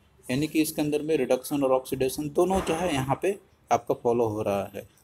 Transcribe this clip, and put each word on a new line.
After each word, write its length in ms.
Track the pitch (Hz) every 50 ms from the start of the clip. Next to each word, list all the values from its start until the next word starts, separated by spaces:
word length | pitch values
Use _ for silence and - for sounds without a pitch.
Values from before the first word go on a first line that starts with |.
| _ _ _ _ -
यानी 220 | - 170 139 151 151
कि 140 | - 160
इसके 200 | 156 151 - -
अंदर 200 | 151 151 147 147
में 140 | 147 156 160 147
reduction 460 | 127 120 127 127 - - 151 143 139
और 80 | 131
oxidation 580 | 131 131 131 - 143 135 131 131 - - 151 147
दोनों 300 | 143 160 175 185 190 190
जो 120 | 180 - 165
है 200 | 165 180 180 151
यहाँ 260 | 135 131 131 135 -
पे 140 | - 185 208 202 - _ _ _ _ -
आपका 240 | 123 117 - - 139
फॉलो 320 | - - 120 117 117 117 113
हो 140 | 104 107
रहा 300 | 107 101 98 101 95 - -
है। 120 | - - - _ _